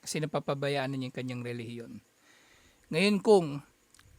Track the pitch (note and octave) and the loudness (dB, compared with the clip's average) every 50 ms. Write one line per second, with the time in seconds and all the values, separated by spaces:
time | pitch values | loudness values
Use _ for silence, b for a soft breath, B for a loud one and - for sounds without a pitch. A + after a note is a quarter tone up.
0 | - - - D#3+ D3+ D3 - D3 - - C#3+ C#3 C#3+ C#3 C#3+ C#3 C3 C3+ C#3 C3 | -10 -8 -6 -4 -4 -2 -4 -4 -2 -2 -4 -2 0 0 0 0 -2 -2 -4 -4
1 | B2+ B2+ - C3 B2+ B2+ B2 B2 A#2+ A#2+ A#2+ A#2+ A2+ A#2+ A#2+ A#2 A#2 C3 A#2+ A2 | -6 -6 -6 -8 -8 -6 -6 -6 -6 -8 -8 -8 -8 -10 -10 -12 -12 -14 -16 -18
2 | - _ _ b b b b b b b b b b b b b b b D3+ E3 | -18 _ _ b b b b b b b b b b b b b b b 0 2
3 | F#3+ G#3 G#3 F#3+ - A#3 G#3 F#3+ E3 C#3+ C#3+ C#3 - - _ _ _ _ _ - | 4 4 4 4 6 8 8 8 6 4 -4 -8 -10 -14 _ _ _ _ _ -20
4 | - - - | -20 -20 -20